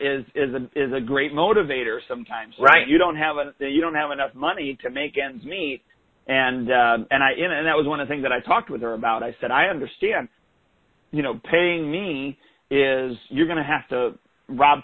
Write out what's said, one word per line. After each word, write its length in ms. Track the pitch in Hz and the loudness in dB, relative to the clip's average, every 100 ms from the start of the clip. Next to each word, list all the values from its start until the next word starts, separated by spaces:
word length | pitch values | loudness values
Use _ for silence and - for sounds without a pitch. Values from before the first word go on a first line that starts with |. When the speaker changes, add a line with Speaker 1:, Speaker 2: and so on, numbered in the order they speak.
Speaker 1:
is, 240 | 139 135 - - | -2 -2 -4 -4
is 180 | 139 | -2
a, 100 | 131 123 147 | -4 -6 -4
is 160 | 131 131 | -2 -2
a 60 | |
great 300 | 117 139 147 | -2 -2 0
motivator 680 | 147 190 214 151 131 117 117 - | 0 2 2 2 -2 -4 -6 -8
sometimes. 460 | 123 113 117 110 - | -12 -10 -12 -12 4
So 60 | |
Speaker 2:
Right. 240 | 135 160 131 | 8 8 6
Speaker 1:
you 100 | 165 | 4
don't 180 | 175 156 | 4 0
have 220 | 156 147 | -2 -2
a, 160 | 143 - 139 | -6 -8 -2
you 160 | 143 | 0
don't 140 | 165 151 | 0 -2
have 160 | 147 | -4
enough 220 | 139 135 131 | -4 -6 -4
money 420 | 156 190 139 131 | -4 -4 -6 -8
to 60 | 123 | -8
make 260 | 135 147 151 | -6 -4 -4
ends 260 | 139 123 143 | -6 -8 -12
meet. 360 | 190 147 131 _ _ _ _ - | -8 -6 -8 _ _ _ _ -2
And, 420 | 135 127 127 117 | 0 0 0 2
uh, 280 | 127 120 117 110 | 4 4 2 0
and 120 | 135 | 2
I, 80 | 135 135 | 2 0
and 300 | 180 147 160 | -2 -2 0
that 80 | 151 | 0
was 100 | 143 | 0
one 120 | 147 | -2
of 80 | 139 | -4
the 40 | |
things 100 | 147 | -4
that 80 | 131 | -2
I 80 | 123 | -2
talked 280 | - 175 - | 0 0 0
with 120 | 131 | -6
her 120 | 117 | -6
about. 300 | 113 117 113 | -2 0 0
I 120 | 120 - | -4 -6
said, 100 | 120 | 0
"I 140 | 139 151 | 2 2
understand, 640 | 160 123 - 202 185 123 _ _ _ _ _ _ _ _ | 0 -8 -4 -2 -2 -6 _ _ _ _ _ _ _ _
you 100 | 151 | -4
know, 180 | 139 113 - | -2 -4 0
paying 400 | 165 175 170 147 | 2 2 0 -4
me 460 | 170 196 139 139 135 _ _ - | -4 -4 -6 -8 -12 _ _ -2
is, 460 | 139 135 131 127 117 - | 2 2 2 -2 -8 -6
you're 180 | 135 165 | 0 0
gonna 160 | 160 | 0
have 240 | 143 147 - | -2 -4 -2
to 280 | 123 117 - _ _ - | -2 -2 -4 _ _ -10
rob 320 | 127 143 143 | 4 4 4